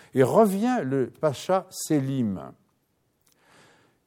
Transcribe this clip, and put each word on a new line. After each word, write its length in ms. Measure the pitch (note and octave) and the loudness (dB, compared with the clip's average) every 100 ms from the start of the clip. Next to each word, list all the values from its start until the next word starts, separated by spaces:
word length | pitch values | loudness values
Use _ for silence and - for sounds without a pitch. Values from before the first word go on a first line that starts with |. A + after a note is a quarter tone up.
| - | -2
Et 80 | B2+ | 2
revient 580 | B2+ E3+ A3 G3 A#3+ B3 | 4 6 4 2 -2 -2
le 220 | C3 C3+ A#2+ | -2 -2 -4
pacha 580 | - D#3 B2+ - F#3 F3+ | -2 -4 -2 -2 -2 -2
Selim, 840 | - - D#3 C3+ C3+ A2 F2+ C2+ - _ _ _ _ _ _ _ _ _ - - _ _ _ | -10 -2 0 0 -2 -2 -4 -10 -18 _ _ _ _ _ _ _ _ _ -20 -20 _ _ _